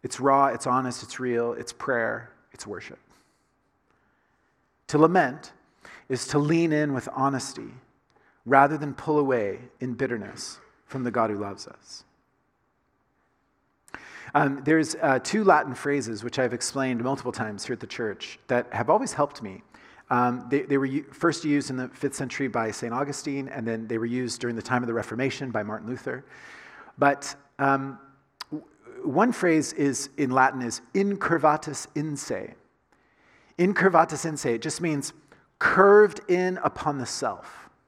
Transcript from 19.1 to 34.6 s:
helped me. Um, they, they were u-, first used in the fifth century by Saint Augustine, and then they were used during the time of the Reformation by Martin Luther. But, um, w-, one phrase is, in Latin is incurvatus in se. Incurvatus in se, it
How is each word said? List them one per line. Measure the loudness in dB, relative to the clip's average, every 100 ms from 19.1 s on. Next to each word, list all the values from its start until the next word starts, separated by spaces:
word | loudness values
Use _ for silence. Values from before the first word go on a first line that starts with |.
helped | 0 -2 -2
me. | -12 -14 _ -20 -20 -20 _
Um, | 2 2 0 -2
they, | -2
they | 2 0
were | 0
u-, | -4 -6
first | -2 0 0 0
used | 0 0
in | -6
the | -8
fifth | -4 -6 -4
century | -8 -4 -2
by | -2 -2
Saint | -4 -6
Augustine, | -4 -4 -6 -6 -6 -6
and | -6 -4
then | -4 -4
they | -4
were | -2
used | -4 -4 -4
during | -6 -6
the |
time | -2 2
of | 2
the |
Reformation | 0 -4 -2 -4 -4 -6
by | -4
Martin | -4 -8 -8
Luther. | -8 -8 -10 -12 -20 -20 -20 -20 -20 -20 2
But, | 2 2 -6 -14 _ -2
um, | 0 2 -2 -12 -20 _ _ _ -12
w-, | -12 -12 _ -20 -8
one | -2 2 2
phrase | 2 4 4 2
is, | 0 0 0 -6 -4
in | 0
Latin | 4 4 2
is | -6 -8 -4
incurvatus | 0 0 0 0 4 4 2 -2 -10 -8 -6
in | -4 -6
se. | -6 -8 -8 -16 _ _ _ _ _ _ _ _ _ 0
Incurvatus | 2 4 4 6 4 0 -6
in | -2
se, | -2
it | 0